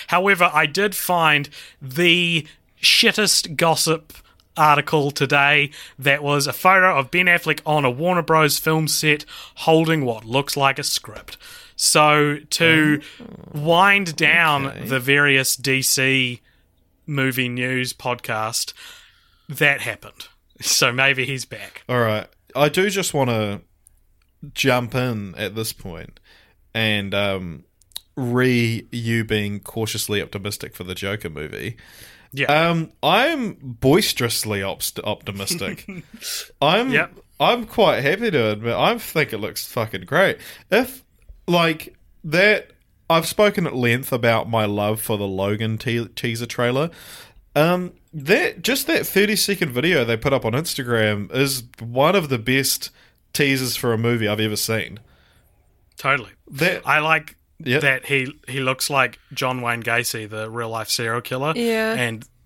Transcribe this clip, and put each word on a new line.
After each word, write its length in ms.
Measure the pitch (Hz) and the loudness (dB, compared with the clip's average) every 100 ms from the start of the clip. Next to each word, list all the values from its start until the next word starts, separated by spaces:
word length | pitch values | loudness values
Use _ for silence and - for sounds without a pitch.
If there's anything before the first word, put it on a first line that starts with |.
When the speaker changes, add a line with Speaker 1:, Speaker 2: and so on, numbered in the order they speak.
| - | -2
Speaker 1:
However, 420 | 175 196 185 175 | 0 2 2 2
I 140 | 151 156 | 2 2
did 280 | 156 208 | 0 -2
find 540 | - - 180 160 147 143 - - - | -2 0 2 4 2 0 -12 -20 -18
the 680 | 131 135 175 175 170 165 151 - _ _ | -8 2 4 4 2 -2 -4 -14 _ _
shittest 720 | - - 226 196 202 - - 139 | 2 4 4 2 2 0 -2 0
gossip 560 | 170 156 160 160 - - - _ _ - | 2 2 0 -2 -6 -20 -20 _ _ 2
article 540 | 151 147 143 156 143 | 4 4 2 0 0
today 600 | 135 135 143 139 147 143 - - - | -2 0 4 4 4 0 -6 -20 -4
that 240 | 139 143 | 0 0
was 240 | 143 143 139 | 2 0 -2
a 60 | |
photo 440 | - 185 190 185 147 | 2 4 6 6 4
of 120 | 127 | 0
Ben 160 | 175 180 | 2 4
Affleck 340 | 139 160 151 | 2 0 -2
on 200 | 160 151 135 | 0 2 2
a 40 | |
Warner 320 | 123 175 175 | 0 0 0
Bros 360 | 160 160 151 - | 2 4 4 2
film 280 | 160 160 156 | 0 0 0
set 380 | - 156 151 - - - - | 0 0 0 -4 -18 -18 -4
holding 480 | - 160 160 160 | 2 4 4 2
what 200 | 127 110 110 | 0 -4 -4
looks 300 | 131 139 143 | -2 -2 0
like 220 | 135 135 | 2 2
a 40 | |
script. 520 | 135 - - 104 - - - - - | -4 -6 -8 -18 -18 -20 -20 -20 -16
So 640 | - - 156 151 151 147 147 147 | -2 2 4 6 4 2 -2 -6
to 500 | - 165 160 151 147 - - | 2 4 4 4 0 -4 -20
Speaker 2:
Oh. 40 | - - - 147 | -20 -20 -14 -4
Speaker 1:
wind 540 | 151 170 196 202 175 | 2 4 6 4 0
down 520 | 151 151 170 160 143 135 | 0 2 4 4 2 -2
Speaker 2:
Okay. 180 | - | -6
Speaker 1:
the 160 | 107 131 | -4 -2
various 560 | 127 143 147 135 127 - | 2 4 4 2 0 -2
D 240 | 135 131 | -2 0
C 580 | 131 - 131 135 127 120 _ _ _ _ _ _ - | 0 0 2 0 -2 -6 _ _ _ _ _ _ -6
movie 420 | 143 131 127 123 | -2 -2 -2 -4
news 440 | 123 127 127 127 | -4 -4 -4 -4
podcast, 800 | - 127 120 - 110 110 120 - - - - - _ _ _ - | -6 -6 -6 -6 -6 -4 -6 -8 -12 -20 -20 -20 _ _ _ -12
that 320 | 139 147 139 | 0 2 2
happened. 440 | 123 101 - - - _ _ - | -4 -10 -14 -20 -20 _ _ -8
So 300 | - - 131 | -2 2 2
maybe 340 | 123 135 131 123 | 2 2 0 -2
he's 180 | 131 | -6
back. 380 | - 107 101 - - | -10 -14 -16 -14 -2
Speaker 2:
All 120 | 123 | 0
right. 260 | 113 107 - _ - 131 | 2 0 -4 _ -8 0
I 120 | 147 | 2
do 200 | 175 202 | 2 0
just 220 | 196 170 | 0 -2
wanna 480 | 147 123 113 107 101 - _ _ _ _ _ _ _ 143 | 0 0 0 -2 -6 -14 _ _ _ _ _ _ _ -10
jump 400 | - 135 123 120 | -2 2 2 0
in 400 | 127 127 110 98 - | -2 -2 -4 -8 -8
at 180 | 101 | -8
this 180 | 107 110 | -6 -8
point 480 | - 95 82 - - _ _ _ _ _ | -10 -12 -14 -16 -20 _ _ _ _ _
and, 400 | 113 110 104 98 | -2 -2 -2 -2
um, 500 | 101 101 98 90 73 - _ _ - _ - | -2 -2 -2 -6 -12 -18 _ _ -20 _ -6
re 680 | 120 123 127 123 117 113 - | -2 2 4 4 2 -2 -6
you 320 | 120 113 113 | -6 -2 -2
being 340 | 113 110 104 101 | 0 -2 -2 -6
cautiously 600 | - 113 110 104 - 101 | -8 -6 -4 -4 -4 -4
optimistic 520 | - 101 104 - - | -4 -8 -8 -8 -12
for 100 | - | -12
the 100 | 90 | -10
Joker 340 | 92 98 107 85 | -8 -6 -6 -8
movie. 460 | 73 78 101 92 113 - - - - _ | -10 -10 -8 -10 -10 -18 -20 -20 -20 _
Speaker 1:
Yeah. 140 | 135 139 | -4 2
Speaker 2:
Um, 440 | 151 170 165 160 _ | 4 4 2 -2 _
I'm 540 | 139 196 294 311 214 - | 2 4 2 0 -4 -6
boisterously 960 | 135 113 131 175 214 - 120 - 107 101 | -12 0 4 6 4 0 -2 -2 -4 -4
obst-, 420 | 95 - - - | -4 -6 -8 -6
optimistic. 840 | - - - 98 98 170 98 - - 185 - - | -6 -6 -8 -8 -6 -6 -6 -8 -12 -16 -16 -14
Speaker 1:
<laughs> 360 | - - - - | -10 -10 -10 -2
Speaker 2:
I'm, 280 | 143 196 262 | 2 2 2
Speaker 1:
Yep. 260 | 156 175 - - - | 0 -2 -8 -14 0
Speaker 2:
I'm 240 | 160 240 220 | 2 2 -2
quite 340 | - 180 113 | 2 4 4
happy 280 | 139 196 233 | 0 0 0
to 200 | 151 110 | 0 0
admit, 240 | 104 117 | -2 -2
I 220 | 101 160 233 | 0 0 0
think 340 | - 160 131 | -4 -4 -2
it 60 | 107 | -4
looks 280 | 104 - - | -6 -8 -8
fucking 360 | 127 107 92 | -4 -4 -6
great. 360 | 90 151 185 - - - - | -2 2 2 0 -10 -20 -2
If, 340 | 208 254 - _ _ - - - | 0 0 -8 _ _ -20 -10 0
like, 480 | 175 165 160 - - _ _ | 2 2 -2 -10 -20 _ _
that, 460 | 160 165 202 202 - _ _ _ - | -2 4 4 4 -2 _ _ _ 0
I've 180 | 165 160 | 0 2
spoken 400 | - 208 202 156 | 2 2 2 -2
at 80 | |
length 380 | 123 120 120 139 | 0 2 0 0
about 360 | 127 117 113 101 | 0 2 2 2
my 160 | 113 | 0
love 360 | 104 104 104 110 | 0 0 0 -2
for 160 | - 104 | -2 -2
the 100 | 101 | -2
Logan 520 | 95 101 107 113 110 | -2 -2 0 -2 -4
te-, 300 | 117 117 107 | -2 -4 -4
teaser 380 | - 120 113 120 | -6 -6 -4 -6
trailer. 440 | - 120 131 165 - - - - _ _ 139 | -2 0 0 -2 -6 -20 -20 -20 _ _ 0
Um, 360 | 165 180 180 - _ | 2 2 -4 -12 _
that, 500 | 156 135 233 359 - | -6 0 2 2 -2
just 240 | 202 269 - | -2 -2 0
that 180 | 320 - | -2 0
thirty-second 640 | 190 208 214 - 196 160 | 2 2 2 0 -2 -2
video 340 | 123 160 160 | -2 2 2
they 120 | 117 113 | 2 0
put 160 | 143 | 0
up 120 | 135 | 0
on 80 | 113 | 0
Instagram 800 | 123 170 - 120 117 107 104 101 | -2 -4 -6 -2 0 2 0 -2
is 300 | 127 139 135 117 - | -2 -2 -2 -10 -14
one 360 | 117 123 151 196 | -4 2 2 2
of 120 | 151 | 0
the 80 | 123 | -2
best 520 | 107 135 131 - - _ _ _ _ | 0 0 0 -2 -8 _ _ _ _
teasers 440 | - 143 135 127 - | 0 2 0 -2 -2
for 160 | 123 | -2
a 60 | 113 | 0
movie 280 | 117 120 107 | 0 0 0
I've 140 | 107 | 0
ever 160 | 107 104 | -2 -2
seen. 420 | - 110 65 104 - _ _ _ _ _ _ _ _ - | -2 -2 -4 -12 -20 _ _ _ _ _ _ _ _ -4
Speaker 1:
Totally. 340 | 139 139 110 - - | 0 0 -2 -18 -12
Speaker 2:
That 320 | 135 175 180 | -2 -2 -2
Speaker 1:
I 140 | - 151 | 0 2
like 380 | 156 156 156 - _ - | 2 0 -2 -18 _ -10
Speaker 2:
Yep. 220 | 131 135 | -2 0
Speaker 1:
that 240 | 143 131 - | 2 0 0
he, 280 | 139 127 - - | -2 -2 -10 -10
he 100 | 131 | -4
looks 300 | 131 131 - | -2 -2 -2
like 280 | 139 123 - - | 0 0 -4 -16
John 280 | 131 131 127 | -6 -4 -2
Wayne 200 | 120 117 | -4 -4
Gacy, 460 | 113 117 120 117 107 | -2 -2 -2 -6 -8
the 220 | 107 110 | -10 -8
real 180 | 117 113 | -8 -6
life 200 | 113 107 | -6 -4
serial 320 | - 113 120 | -4 -2 -4
killer. 320 | - 127 147 | -4 -4 -4
Speaker 3:
Yeah. 400 | 240 233 220 220 | -2 -2 0 -2
Speaker 1:
And 320 | 175 120 110 - _ | -2 -4 -6 -12 _